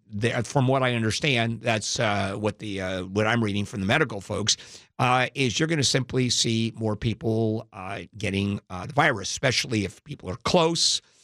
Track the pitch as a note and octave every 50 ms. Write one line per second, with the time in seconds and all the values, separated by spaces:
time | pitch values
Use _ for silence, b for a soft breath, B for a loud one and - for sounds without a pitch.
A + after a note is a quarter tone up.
0 | _ - G#2+ G2+ A2 A#2 A#2 B2+ A2 - - C#3+ B2+ B2+ C3+ C3+ B2+ B2 A#2+ A#2
1 | A2+ A2 G#2 - - D3+ C3 A#2 A#2 A#2 A2+ A2+ A2+ A#2+ A2+ A2 - - - -
2 | A#2+ G#2+ G#2 G2+ G2 G2 G2 A2 G#2+ G#2 G2 - A2 G#2+ G2 F#2+ F#2+ F#2 F#2+ F#2
3 | F#2 F#2 F#2+ G#2 G#2+ A2 A#2 A#2+ A2+ G#2 G2 G#2 G2+ - - G#2+ F#2+ F#2+ B2+ B2+
4 | B2 A2+ A2+ G2+ - - G#2 F#2 G2+ G#2 - B B B B B B B B -
5 | B2+ B2 B2+ B2+ B2+ - - C#3+ C3+ B2 G2+ - D#3 D#3+ E3 D3+ B2+ - - C3+
6 | B2 - - C3 B2+ B2 - - - B2 A2+ A2+ A2+ A2+ G#2+ - A2 A2 G#2 F#2+
7 | - A#2+ G2+ - - A2+ A2+ A2 A2+ A2 A2 A2 - - - G2 F#2 F#2+ G2+ G#2+
8 | F2 - - G#2+ G2+ G2 F#2+ G2 G2 G2 G2+ - - - F#2 F2+ F#2 A2+ - C3+
9 | D#3 D#3 C3 G2 F#2+ - - - - C3 A#2 - - C#3 A#2+ G#2+ G2 F2 - -
10 | - - C#3+ - - F#2 F2+ - - - - F3+ D#3+ E3 E3+ D#3+ - - - -
11 | b b b b